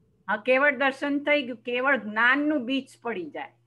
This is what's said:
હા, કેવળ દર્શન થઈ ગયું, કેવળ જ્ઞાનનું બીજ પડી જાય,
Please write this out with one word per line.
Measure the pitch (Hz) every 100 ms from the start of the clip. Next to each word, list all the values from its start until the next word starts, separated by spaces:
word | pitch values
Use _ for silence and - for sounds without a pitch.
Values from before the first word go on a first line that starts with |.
| _ _ -
હા, | 214
કેવળ | 233 262 285
દર્શન | 247 269 262 285 285
થઈ | 285 294
ગયું, | 240 233
કેવળ | - 240 262 269
જ્ઞાનનું | 208 214 240 269 294 302 233
બીજ | 269 269 -
પડી | 240 202 165
જાય, | 151 143 _